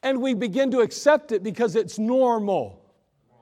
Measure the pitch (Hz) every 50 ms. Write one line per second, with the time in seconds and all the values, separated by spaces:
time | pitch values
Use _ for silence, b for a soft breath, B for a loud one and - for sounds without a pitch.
0 | - 262 269 254 240 269 254 196 240 233 175 254 269 269 254 254 226 233 - -
1 | - 285 302 294 302 - 226 196 180 220 180 - 240 226 160 226 202 170 - -
2 | 220 220 247 262 262 247 233 226 208 202 190 160 123 98 92 - _ _ _ _
3 | _ _ _ _ _ _ _ _